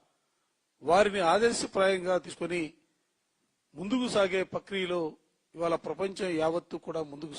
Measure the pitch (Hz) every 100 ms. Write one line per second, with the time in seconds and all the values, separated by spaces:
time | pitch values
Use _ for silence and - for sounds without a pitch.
0 | _ _ _ _ _ _ _ _ 135 175
1 | 208 196 165 190 233 233 - 202 190 190
2 | 175 180 170 - 170 175 151 - _ _
3 | _ _ _ _ _ _ _ - 190 254
4 | 247 185 196 190 180 190 - 196 180 175
5 | 160 160 _ _ _ 156 170 165 165 151
6 | 196 190 190 160 156 165 170 170 - 160
7 | 151 143 156